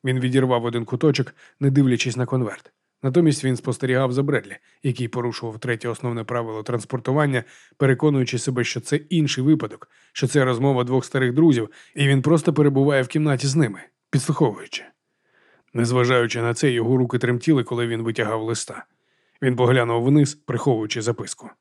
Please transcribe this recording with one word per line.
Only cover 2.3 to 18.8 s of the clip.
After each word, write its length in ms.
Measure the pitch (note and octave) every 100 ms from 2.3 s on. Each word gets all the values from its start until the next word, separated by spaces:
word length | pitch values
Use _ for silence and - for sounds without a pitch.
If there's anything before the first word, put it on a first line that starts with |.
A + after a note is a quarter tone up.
| C3 A2 - _ _ _ _
Натомість 400 | C3+ D#3 E3 C3+
він 120 | C3+ B2
спостерігав 580 | - A#2+ B2+ B2+ C3
за 100 | B2+
Бредлі, 340 | C#3+ C#3 - - _ _
який 240 | C#3 A#2+ A#2+
порушував 520 | B2 A#2+ A2 A#2 A2
третє 300 | B2 A#2 A#2+
основне 340 | A2+ B2 A#2
правило 400 | A2 A#2+ A2+ A2
транспортування, 800 | G#2+ A#2+ G2+ B2+ - C#3 D3 B2+ - - _ _
переконуючи 640 | C#3 C3+ D3+ C#3 B2 B2
себе, 240 | - B2
що 180 | A#2+ A#2+
це 140 | - D3
інший 480 | D3 E3+ D3 -
випадок, 460 | C3+ D#3 G#2+ - - _ _
що 140 | - C3
це 180 | D3 C3
розмова 380 | A#2 C#3 C3
двох 220 | B2 C3 -
старих 280 | C#3 B2+
друзів, 360 | B2+ E3 A#2+ G#2+ - - -
і 120 | C#3
він 140 | C3+
просто 320 | C#3 E3 F3
перебуває 480 | D3 D3 C3+ C#3 C#3
в 60 | B2+
кімнаті 400 | D#3 D3+ C3+ C#3
з 80 | D3
ними, 240 | C3 G2 - _ _
підслуховуючи. 760 | C#3 - - C3 G2+ - - - _ _ _ _ _ _ _ _
Незважаючи 680 | A#2 A#2 B2+ B2 B2+ A#2 A#2
на 120 | A#2
це, 180 | A#2 D3
його 260 | A#2+ A2+ C3
руки 200 | B2 B2
тремтіли, 460 | B2 B2 E3 C#3+
коли 240 | A2+ A#2+ A#2
він 140 | A#2
витягав 400 | A2+ A2 G#2+ A2
листа. 440 | A2 A2+ - -